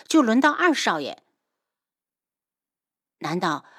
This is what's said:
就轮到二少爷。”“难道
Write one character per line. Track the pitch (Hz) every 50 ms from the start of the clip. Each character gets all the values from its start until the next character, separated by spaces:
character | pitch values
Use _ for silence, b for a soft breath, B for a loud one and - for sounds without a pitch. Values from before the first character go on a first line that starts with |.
| B
就 | B - 320 277
轮 | 220 220 254
到 | 294 302 294
二 | - 349 359 285
少 | - - 226 180 156
爷。 | 139 110 73 - _ _ _ _ _ _ _ _ _ _ _ _ _ _ _ _ _ _ _ _ _ _ _ _ _ _ _ _ _ _ _ _ _ _ _ _ _ _ _ -
”“难 | - - 160 180
道 | 185 170 151 135 b b b